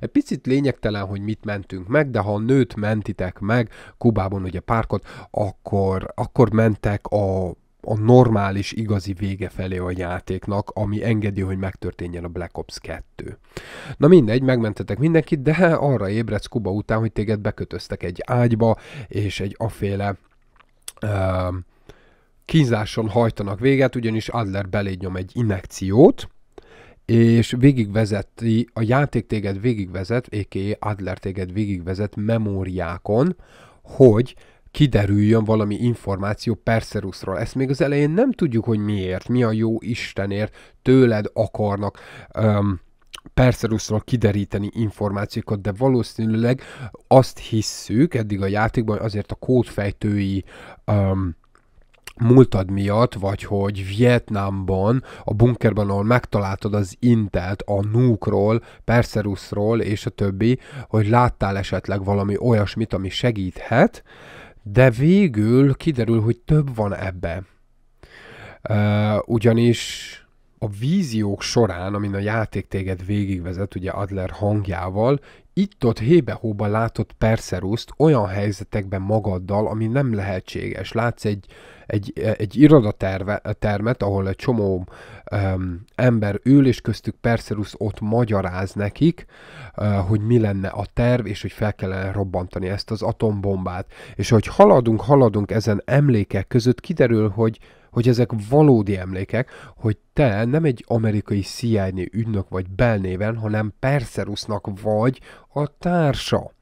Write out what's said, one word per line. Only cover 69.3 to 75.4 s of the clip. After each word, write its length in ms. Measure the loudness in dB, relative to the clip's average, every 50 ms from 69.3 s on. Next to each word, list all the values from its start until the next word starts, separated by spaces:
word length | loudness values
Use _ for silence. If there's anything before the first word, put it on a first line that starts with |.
| 0 2 4 4 4 4 4 4 2 2 -2 -10 -12 -14 -14 -16 -18 -20 _ _ _ _ _ _ _ -10
a 100 | -10 -8
víziók 720 | -8 -6 -4 -2 0 0 0 -2 -2 -2 -2 -2 -4 -4 -6
során, 520 | -2 2 2 2 2 0 -4 -6 -6 -4
amin 200 | -4 -4 -4 -4
a 40 | -4
játék 500 | -2 -2 -2 -2 -4 -4 -6 -8 -8 -6
téged 380 | -6 -6 -4 -4 -6 -6 -4
végigvezet, 680 | -4 -2 -2 -2 -2 -4 -4 -6 -6 -6 -6 -6 -6 -6
ugye 160 | -8 -8 -6
Adler 400 | -6 -6 -6 -6 -6 -6 -6 -6
hangjával, 920 | -6 -2 -2 0 0 0 -2 -4 -4 -4 -4 -4 -2 0 2 2 2 0 -2 -10 -20 -20